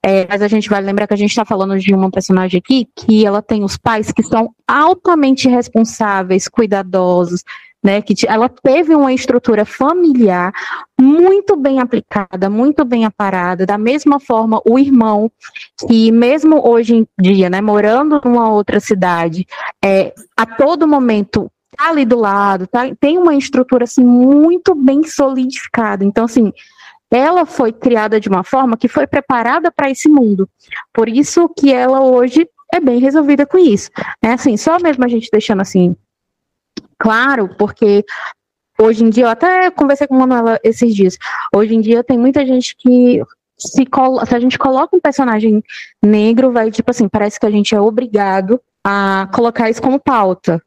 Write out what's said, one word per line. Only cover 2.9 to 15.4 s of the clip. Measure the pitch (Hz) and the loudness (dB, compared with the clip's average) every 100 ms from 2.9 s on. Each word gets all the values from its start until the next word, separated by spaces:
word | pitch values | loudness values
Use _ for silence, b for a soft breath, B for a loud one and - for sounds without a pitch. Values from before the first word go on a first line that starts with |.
| - | -6
que | - 214 214 | 0 2 2
ela | 208 | 0
tem | 214 220 | -4 -4
os | 196 - | -4 -6
pais | 233 220 214 | -4 -4 -4
que | - | -6
são | 220 226 233 _ - | -2 -2 -4 _ -4
altamente | 277 320 359 370 330 269 262 269 | 0 0 0 0 0 2 2 2
responsáveis, | 247 240 226 226 - 214 196 185 185 - | 0 0 -2 -2 -2 -4 -2 -2 -2 -2
cuidadosos, | - 214 196 185 185 180 180 175 175 - B B _ | -4 -2 -2 -2 -2 0 0 0 -6 -10 B B _
né, | 196 202 | -2 -2
que | 208 | -2
ti-, | 202 - | -4 0
ela | 220 247 | 0 -2
teve | - 269 285 311 311 | -2 0 2 2 2
uma | 269 | 2
estrutura | 254 - 247 - 214 214 | -2 -2 -2 0 0 -2
familiar | - 269 359 339 254 214 180 180 B B B B - | -2 -2 2 2 4 2 2 -4 B B B B 2
muito | 262 311 359 392 392 359 | 4 6 4 2 0 0
bem | 269 269 | 0 -2
aplicada, | 247 220 - 208 190 185 196 | -2 -4 -4 -8 -6 -4 -4
muito | 208 269 294 254 | 0 0 0 -2
bem | 240 220 | 0 -2
aparada, | - 196 185 180 180 190 | -2 -4 -2 -4 -2 -2
da | 208 | -2
mesma | 220 294 294 277 | -2 0 0 -2
forma | - 226 220 220 | -2 -2 0 0
o | - 247 | 2 2
irmão, | 277 262 220 208 220 _ | 2 2 2 0 -2 _